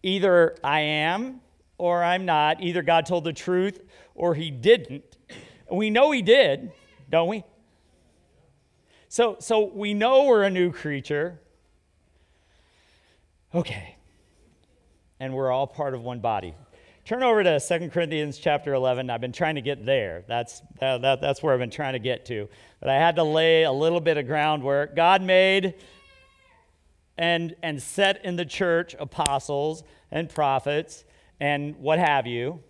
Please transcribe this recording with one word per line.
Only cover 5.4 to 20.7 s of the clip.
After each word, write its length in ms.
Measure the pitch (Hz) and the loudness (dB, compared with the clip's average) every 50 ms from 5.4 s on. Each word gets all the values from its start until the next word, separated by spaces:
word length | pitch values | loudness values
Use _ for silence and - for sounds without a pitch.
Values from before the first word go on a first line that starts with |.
| - - - _ _ - | -20 -20 -20 _ _ -6
We 200 | - 185 214 214 | -4 -2 -2 2
know 220 | 214 233 277 302 | 4 4 4 6
he 100 | 294 254 | 4 2
did, 500 | 196 185 233 277 247 156 139 - 262 180 - _ _ _ _ _ - - | 4 6 6 6 6 4 2 -2 -4 -14 -18 _ _ _ _ _ -10 0
don't 180 | 156 165 170 | 0 2 2
we? 160 | 175 214 214 - _ _ _ _ _ _ _ _ _ _ _ _ _ _ _ _ _ _ _ _ _ _ _ _ _ _ _ _ _ _ _ _ _ | 0 -4 -6 -10 _ _ _ _ _ _ _ _ _ _ _ _ _ _ _ _ _ _ _ _ _ _ _ _ _ _ _ _ _ _ _ _ _
So, 280 | - 226 233 226 202 - | 0 0 0 0 0 -6
so 260 | - - 226 214 208 | -4 0 2 2 2
we 280 | 190 - 202 208 208 208 | 0 -4 -8 -6 -4 -2
know 320 | 202 214 247 269 269 285 | 0 2 4 6 6 6
we're 180 | 277 240 214 196 | 6 6 6 4
a 60 | 196 | 2
new 220 | 185 180 180 175 | 2 2 0 0
creature. 720 | 147 - - 151 143 139 127 - 151 147 156 175 180 151 _ _ _ _ _ _ _ _ _ _ _ _ _ _ _ _ _ _ _ _ _ _ _ _ _ _ _ _ _ _ _ _ _ _ _ _ _ _ _ _ _ _ - | 0 -4 -6 -6 -6 -6 -4 -4 -2 -2 -2 -4 -6 -14 _ _ _ _ _ _ _ _ _ _ _ _ _ _ _ _ _ _ _ _ _ _ _ _ _ _ _ _ _ _ _ _ _ _ _ _ _ _ _ _ _ _ -4
Okay. 420 | 175 165 - 117 104 87 - - _ _ _ _ _ _ _ _ _ _ _ _ _ _ _ _ _ _ _ _ _ _ _ _ _ | -4 -4 -4 -8 -12 -14 -18 -20 _ _ _ _ _ _ _ _ _ _ _ _ _ _ _ _ _ _ _ _ _ _ _ _ _
And 140 | 135 131 131 | -10 -8 -4
we're 160 | 131 135 131 | -2 -2 0
all 160 | 127 131 139 | 0 0 -2
part 280 | 135 - - 151 139 131 | -4 -6 -8 -6 -6 -6
of 100 | 123 117 | -8 -8
one 160 | 123 123 120 | -10 -10 -4
body. 340 | 101 117 110 101 92 87 80 - - _ _ _ _ _ _ _ _ | -4 -2 -2 -2 -6 -8 -16 -18 -20 _ _ _ _ _ _ _ _
Turn 180 | - 214 247 262 | -8 -4 0 2
over 180 | 247 226 214 | 2 2 4
to 180 | 196 180 156 143 | 4 2 2 2
Second 300 | - - 175 165 175 156 | 0 -2 -4 -4 -4 -4
Corinthians 460 | - 175 170 147 160 156 151 147 131 | -2 -2 -2 -2 -4 -4 -6 -6 -8
chapter 360 | - - 160 147 147 147 147 139 | -4 -2 -2 -2 0 -2 -2 -2
eleven. 360 | 131 131 131 123 123 131 123 | 0 0 0 0 -2 -4 -6
I've 120 | 117 117 | -6 -6
been 100 | 120 123 | -6 -8
trying 240 | 120 - 170 156 156 | -6 -4 -4 -2 -2
to 60 | 143 | -4
get 240 | 113 135 143 - 104 | -4 -6 -6 -6 -2
there. 400 | 120 139 131 107 92 82 87 92 | 0 0 0 0 -4 -8 -10 -8
That's, 340 | 107 117 120 120 - - - - - | -6 -4 -4 -4 -6 -12 -20 -20 -20